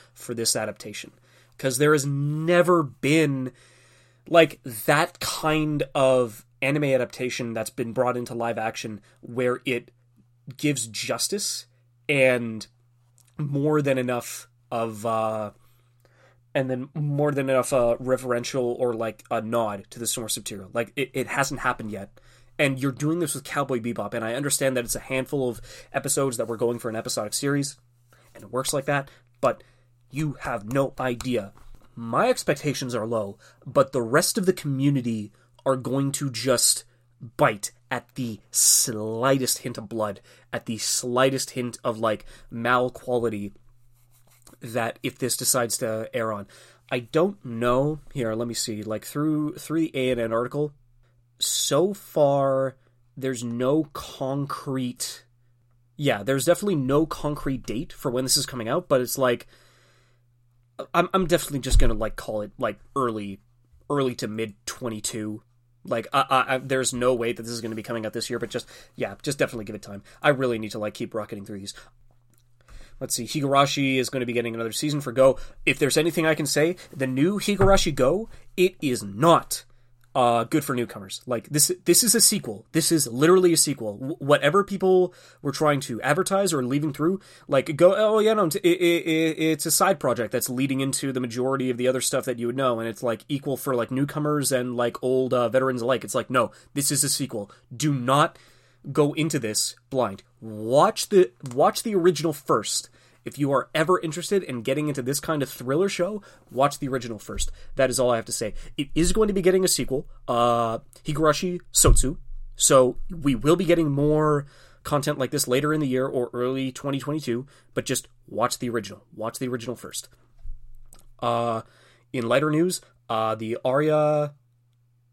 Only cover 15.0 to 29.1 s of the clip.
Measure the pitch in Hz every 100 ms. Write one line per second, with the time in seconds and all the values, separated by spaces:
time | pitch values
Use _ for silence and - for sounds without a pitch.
15 | 113 113 110 110 104 - _ _ _ _
16 | _ _ _ _ _ 147 131 127 135 160
17 | 147 143 147 139 135 131 120 135 120 117
18 | 123 127 127 120 120 139 123 123 127 113
19 | 113 107 - 117 110 117 110 101 95 -
20 | 117 - 113 - 101 101 95 117 117 -
21 | 131 139 123 139 139 139 127 123 110 104
22 | 98 - - - - - 143 131 139 117
23 | 147 170 165 135 - - 139 127 117 113
24 | 104 117 113 120 143 - 139 127 117 117
25 | - 131 127 147 127 117 - - - 139
26 | 135 - 139 117 113 113 117 120 120 110
27 | - - 107 - 143 143 139 - _ _
28 | _ _ _ - - 123 131 143 135 143
29 | 139